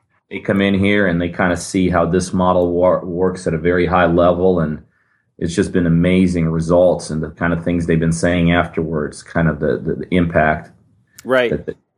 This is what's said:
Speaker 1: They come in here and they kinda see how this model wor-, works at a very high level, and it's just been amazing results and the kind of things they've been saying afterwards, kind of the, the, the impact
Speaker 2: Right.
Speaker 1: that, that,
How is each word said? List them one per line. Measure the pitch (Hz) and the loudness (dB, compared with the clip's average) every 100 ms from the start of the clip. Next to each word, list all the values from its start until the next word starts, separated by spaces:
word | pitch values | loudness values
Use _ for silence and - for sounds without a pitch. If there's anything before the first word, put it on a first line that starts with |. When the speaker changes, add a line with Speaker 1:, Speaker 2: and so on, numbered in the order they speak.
| _ _ - | _ _ -16
Speaker 1:
They | - | -12
come | - 101 | -4 0
in | 98 98 | 0 2
here | 98 104 95 | 2 2 0
and | 85 | 0
they | 87 | -4
kinda | 85 95 85 | -2 -2 -2
see | - 98 92 | -4 -2 0
how | 87 82 | 2 2
this | 90 87 | 0 -2
model | 92 90 90 87 | 0 2 2 0
wor-, | 87 90 82 92 | 2 2 0 -2
works | 85 92 90 87 | -2 -2 -2 -4
at | |
a | 80 | -2
very | 87 90 85 | 0 0 2
high | 90 85 | 2 2
level, | 85 87 87 92 90 | 4 2 4 2 2
and | 78 76 - _ _ _ _ - | -2 -6 -12 _ _ _ _ -8
it's | 85 82 | -6 -2
just | 90 | 0
been | 95 87 | 0 2
amazing | 82 90 92 92 90 82 | 2 4 4 2 2 0
results | 82 80 87 90 - - | -2 2 4 4 2 -4
and | 78 | -6
the | 78 | -8
kind | - 85 | -4 -4
of | 85 | -2
things | 87 87 87 | -2 -2 0
they've | 82 | 0
been | 82 | 0
saying | 82 87 87 85 | 0 0 2 2
afterwards, | 85 85 - 78 80 76 - | 2 0 -4 -4 -4 -6 -10
kind | - 87 80 | -8 -2 0
of | 73 | 0
the, | 76 62 | -2 -2
the, | 80 - | -4 -6
the | - 87 | -2 -2
impact | 85 82 78 76 - _ _ _ _ - 110 | 0 2 0 0 -6 _ _ _ _ -14 -2
Speaker 2:
Right. | 127 120 | 0 0
Speaker 1:
that, | - - | -2 -8
that, | - _ | -14 _